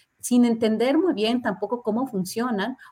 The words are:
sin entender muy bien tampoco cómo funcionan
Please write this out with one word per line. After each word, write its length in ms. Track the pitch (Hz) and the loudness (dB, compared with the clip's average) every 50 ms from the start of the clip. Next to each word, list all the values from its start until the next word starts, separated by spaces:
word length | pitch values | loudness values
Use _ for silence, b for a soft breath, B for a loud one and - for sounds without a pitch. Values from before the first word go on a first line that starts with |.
| b b _ _ | b b _ _
sin 240 | - - 240 247 240 | -4 2 4 4 4
entender 520 | 240 233 226 233 220 220 214 233 254 285 | 4 2 2 2 0 2 2 2 2 2
muy 180 | 302 349 359 285 | 2 2 2 0
bien 280 | 196 214 220 240 247 247 | 0 0 0 0 0 -2
tampoco 400 | 233 196 - 208 202 247 240 - | -2 -4 -4 -4 -6 -6 -4 -4
cómo 240 | 226 214 226 269 | -2 -2 -2 -2
funcionan 720 | 269 - 190 185 180 - 226 233 254 240 196 190 233 262 B B B | -2 -4 -4 -4 -4 -4 -4 -4 -2 -2 -2 -2 -4 -6 B B B